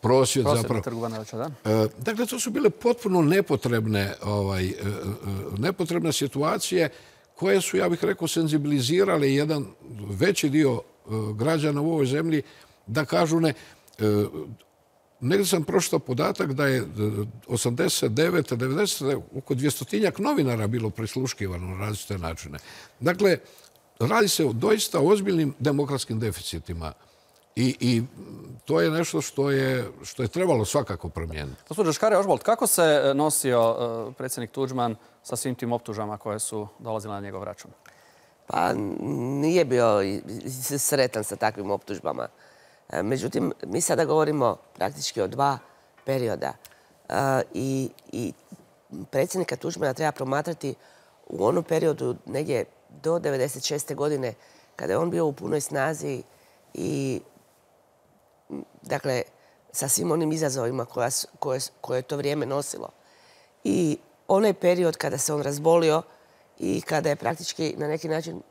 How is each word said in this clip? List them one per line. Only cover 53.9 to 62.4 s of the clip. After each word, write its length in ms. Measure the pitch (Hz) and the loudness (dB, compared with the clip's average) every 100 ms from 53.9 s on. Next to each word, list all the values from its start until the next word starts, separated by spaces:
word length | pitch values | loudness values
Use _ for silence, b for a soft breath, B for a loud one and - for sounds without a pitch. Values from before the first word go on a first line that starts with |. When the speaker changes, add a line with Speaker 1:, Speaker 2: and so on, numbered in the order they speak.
| 135 | -2
Speaker 3:
godine, 380 | 147 143 127 107 b b b - | 0 0 -4 -8 b b b -8
kada 180 | 69 | -2
je 40 | 104 | 0
on 120 | 170 | 0
bio 160 | 170 160 | 0 0
u 80 | |
punoj 280 | 139 85 151 | -2 -4 -2
snazi 640 | - 143 135 151 147 131 - b b b _ | -2 -2 -2 -2 -6 -8 -10 b b b _
i, 480 | - - 147 135 120 - _ _ _ _ _ _ _ _ _ _ _ _ 71 - - | -8 -4 -2 -2 -6 -8 _ _ _ _ _ _ _ _ _ _ _ _ -12 -12 -18
dakle, 400 | - 143 147 127 - b b b _ | -6 -4 -2 -2 -4 b b b _
sa 160 | - 139 | -6 -2
svim 240 | - 175 | 0 2
onim 200 | 160 156 | 2 2
izazovima 540 | 160 156 131 117 131 120 | 0 0 0 -2 -4 -6
koja 240 | - 117 | -2 -2
s-, 180 | 123 - - | -2 -6 -8
koje 200 | 147 131 | -4 -4
s-, 120 | 131 _ | -6 _
koje 160 | - 127 | -4 -4
je 40 | |
to 160 | 127 147 | -4 -4
vrijeme 280 | 139 151 | -2 -2